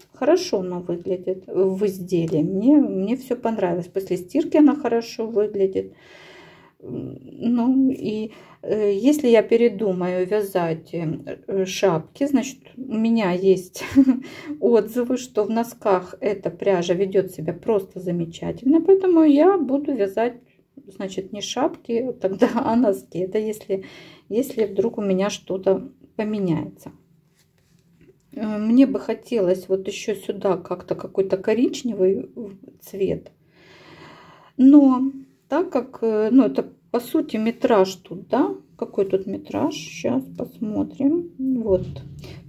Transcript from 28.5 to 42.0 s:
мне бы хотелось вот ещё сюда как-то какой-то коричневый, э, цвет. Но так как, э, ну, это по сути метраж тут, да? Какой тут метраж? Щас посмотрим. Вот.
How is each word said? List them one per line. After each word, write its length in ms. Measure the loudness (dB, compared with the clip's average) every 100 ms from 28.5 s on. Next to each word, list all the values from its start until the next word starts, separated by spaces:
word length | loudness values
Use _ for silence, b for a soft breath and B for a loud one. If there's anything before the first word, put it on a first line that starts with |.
| -4
мне 280 | 2 6 4
бы 140 | 2
хотелось 680 | -4 -8 -4 0 2 0 0
вот 180 | -4 -4
ещё 280 | -8 -6
сюда 420 | -8 -6 -4 -2 -2
как-то 380 | -4 -10 -6
какой-то 420 | -8 -6 -2 0 0
коричневый, 920 | 0 2 2 0 -6 0 2 2 -4 -12
э, 120 | -14 -16 -20 _
цвет. 520 | -14 -6 -4 -4 -10 _ B B B B B B B B B B B 4
Но 560 | 8 10 8 4 0 -6 -18 _ -4
так 200 | -2 0
как, 280 | -2 -4 -4
э, 260 | -2 0 4
ну, 140 | 6
это 180 | 4 2 -6 -10 _
по 100 | -6
сути 360 | -2 -2 -2 -2
метраж 580 | -4 -2 2 4 2
тут, 340 | -2 -14 -14 -4
да? 260 | 0 0 -2 -12 -12
Какой 280 | -8 -4
тут 220 | -2 -2 -4
метраж? 480 | -10 -8 -4 -4
Щас 480 | -6 -14 -8 -4 -2 -4 -10
посмотрим. 920 | -12 -8 -6 -4 -6 0 0 0 -4 -6
Вот. 480 | -4 -2 0 0 0 -12